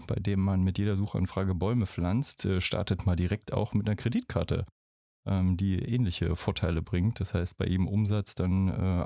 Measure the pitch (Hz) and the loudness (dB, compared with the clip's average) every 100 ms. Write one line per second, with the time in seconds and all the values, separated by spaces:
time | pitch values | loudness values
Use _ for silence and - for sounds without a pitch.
0 | - - 98 98 95 95 92 90 101 98 | -6 -4 0 2 2 4 2 2 0 0
1 | 101 107 95 - 95 90 92 120 98 - | 0 0 0 0 0 0 2 2 0 0
2 | 87 107 147 - 92 92 - - 101 92 | 0 0 -2 -2 0 0 0 -2 -2 0
3 | - 85 90 107 - 98 104 107 107 104 | 2 2 0 -2 -4 -4 0 -2 -2 -2
4 | 117 214 - - 85 85 90 _ _ _ | -2 -2 -2 -4 -2 -2 -4 _ _ _
5 | _ _ - 98 92 90 98 92 - 120 | _ _ -2 2 2 2 2 0 0 0
6 | 110 - 87 85 - 95 - 82 80 90 | 0 0 -2 0 -2 0 0 -2 -2 0
7 | 98 - 98 90 87 - 90 90 92 101 | 0 0 -2 -2 -4 -4 -2 0 2 2
8 | 104 104 98 - 90 92 95 - 95 90 | 2 0 -2 -2 0 2 2 2 0 0